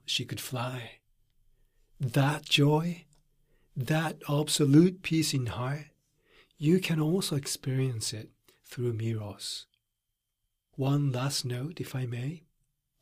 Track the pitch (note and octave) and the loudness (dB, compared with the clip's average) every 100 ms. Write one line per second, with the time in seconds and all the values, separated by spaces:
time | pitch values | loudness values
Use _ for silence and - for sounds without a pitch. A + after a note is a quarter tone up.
0 | - - A#2+ A#2 - B2+ B2+ B2+ A#2 - | -6 -4 -4 -8 -8 -6 -6 -6 -12 -18
1 | _ _ _ _ _ _ _ _ _ - | _ _ _ _ _ _ _ _ _ -6
2 | C3 C#3 C#3 - - - C#3+ D3+ F3 E3+ | -2 2 2 0 0 4 6 4 2 -6
3 | - _ _ _ _ _ _ - A#2+ D#3+ | -12 _ _ _ _ _ _ -6 -2 0
4 | D#3+ - - D3 D3+ - C#3 D3 F3+ F#3 | -2 -4 -2 0 2 2 6 8 8 4
5 | - D#3+ D3+ C3+ A#2 G#2+ B2+ D3+ D3 _ | -2 0 0 -2 -2 -4 -4 -6 -10 _
6 | _ _ _ _ _ - D3+ F3+ F#3 D#3+ | _ _ _ _ _ -2 4 4 2 0
7 | D3+ F#3+ - C#3+ - - C3+ C3 C3 A2+ | 2 0 0 -4 -4 -6 -4 -2 -2 -2
8 | - A2 - _ _ _ - - B2 A2 | -6 -8 -12 _ _ _ -16 -6 -4 -2
9 | A2+ A2 G#2 - - - - _ _ _ | -4 -4 -6 -10 -10 -12 -14 _ _ _
10 | _ _ _ _ _ _ _ - C3 C#3+ | _ _ _ _ _ _ _ -4 0 2
11 | C#3+ B2 C#3 - B2 B2 D3 - - C3 | 2 0 -2 -2 -4 -4 -6 -8 -8 -6
12 | B2 A#2+ C3+ E3+ _ _ _ _ _ _ | -6 -6 -6 -8 _ _ _ _ _ _